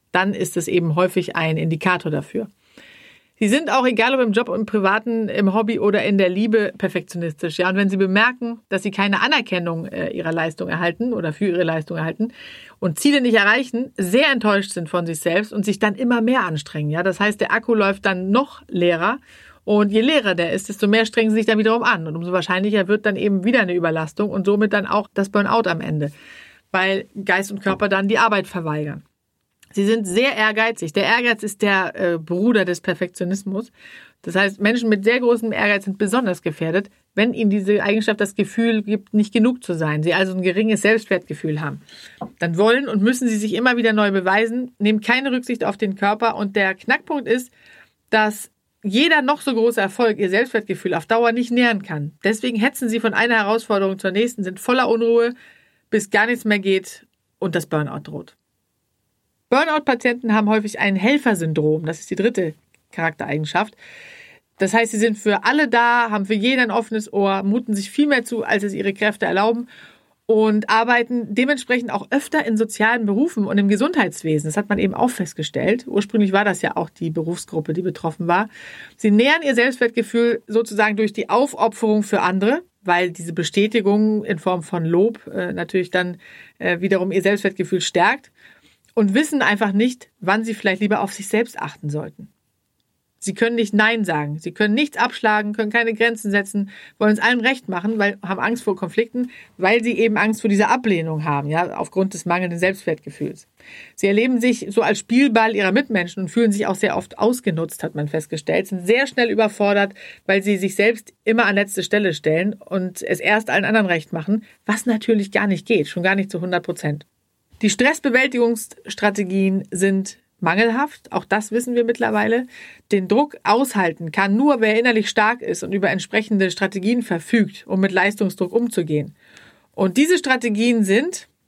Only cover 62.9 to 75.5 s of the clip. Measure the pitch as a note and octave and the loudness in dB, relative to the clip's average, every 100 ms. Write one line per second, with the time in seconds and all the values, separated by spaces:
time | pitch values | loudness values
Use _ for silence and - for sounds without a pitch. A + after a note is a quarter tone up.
62.9 | - E3 D#3+ - D3 D3+ F3 G#3+ _ - | -6 -4 -4 -6 -4 -2 -2 -2 _ -20
63.9 | - - - - - _ _ F#3+ A3 A3+ | -20 -20 -20 -20 -20 _ _ 0 2 0
64.9 | G#3+ A#3 G#3+ G#3+ G3+ A3 D4 C#4+ A#3 A#3+ | 2 0 0 0 0 2 2 2 2 4
65.9 | A#3+ A#3 G#3 G3 G#3+ A#3 C4 A#3+ G#3 A3+ | 2 0 -2 -2 0 0 2 2 0 -2
66.9 | A3 G#3+ G3 G3 G3 G3 A3+ B3 G3+ G3 | -6 -4 0 0 0 0 -2 -2 -4 -4
67.9 | - D4 C4 A#3+ A#3 - G#3 G3+ G3 G3+ | 0 2 2 0 -6 -2 -2 -2 -4 -4
68.9 | G3 G#3+ G#3 F3+ F#3 G#3+ A#3 A#3+ - - | 0 -2 0 -2 2 2 0 -6 -16 -20
69.9 | _ _ _ - A3 G#3+ G#3+ G#3+ A3 A#3+ | _ _ _ 0 2 4 2 2 2 4
70.9 | A#3+ A#3+ B3 A3 G#3 C4 C#4+ - B3 A#3 | 2 2 -4 -2 -2 0 -2 -2 -2 -2
71.9 | G3+ - C4+ - D#4 A#3 A3 A3 - A3 | -6 -2 -4 0 -2 0 0 -2 0 0
72.9 | A#3+ G#3+ G3+ E4 A#3 G3+ G3+ G3+ G3+ C#4+ | 2 0 0 0 0 0 2 2 2 2
73.9 | E4+ F#3+ - D#3+ D3+ D#3 F3+ G#3 G3+ G3 | 2 0 -2 -2 -2 0 -4 -2 0 0
74.9 | - B3 - E3+ - D#3 | 0 -2 -2 -6 -6 -6